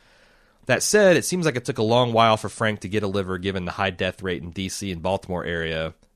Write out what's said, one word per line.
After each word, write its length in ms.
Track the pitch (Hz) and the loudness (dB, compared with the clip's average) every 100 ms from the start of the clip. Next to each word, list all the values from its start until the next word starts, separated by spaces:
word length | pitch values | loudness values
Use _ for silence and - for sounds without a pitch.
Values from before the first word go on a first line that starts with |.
| _ _ _ _ _ _ - | _ _ _ _ _ _ -2
That 160 | 120 | 0
said, 360 | - 214 196 156 | 2 6 6 6
it 80 | - | 2
seems 200 | 180 160 | -2 -2
like 120 | 127 | -2
it 80 | - | -4
took 120 | 127 | -2
a 60 | |
long 300 | 110 120 123 | 2 2 4
while 240 | 113 113 110 | 4 6 4
for 100 | 101 | 0
Frank 320 | - 110 104 | -4 -4 -2
to 60 | 95 | -4
get 160 | 104 | -2
a 40 | 101 | 0
liver 300 | 98 92 92 | -2 -2 -4
given 280 | 98 95 87 | -2 -4 -4
the 60 | |
high 180 | - 98 | -2 -2
death 340 | 90 92 - | -2 -4 -4
rate 180 | 92 85 | -6 -6
in 100 | 87 | -6
D 180 | 92 92 | -8 -6
C 240 | - 101 | -6 -6
and 80 | 85 | -4
Baltimore 420 | 90 95 - 87 | -2 -4 -4 -6
area, 500 | 80 85 80 80 80 - _ | -4 -4 -4 -4 -6 -10 _